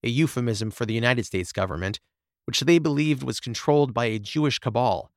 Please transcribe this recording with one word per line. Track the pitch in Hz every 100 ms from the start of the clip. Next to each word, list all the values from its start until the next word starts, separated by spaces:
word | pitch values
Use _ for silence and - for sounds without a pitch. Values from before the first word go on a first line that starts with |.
a | -
euphemism | 120 156 - 120 104 110
for | - 113
the |
United | 113 120 123 110
States | 95 87
government, | - 95 78 92 104 _ _ _ _ -
which | 120
they | 135 170
believed | 156 143 151 143
was | 131 117
controlled | - 113 - 147 143
by | 113 117
a | 110
Jewish | 101 151 151 120
cabal. | - 110 123 90 -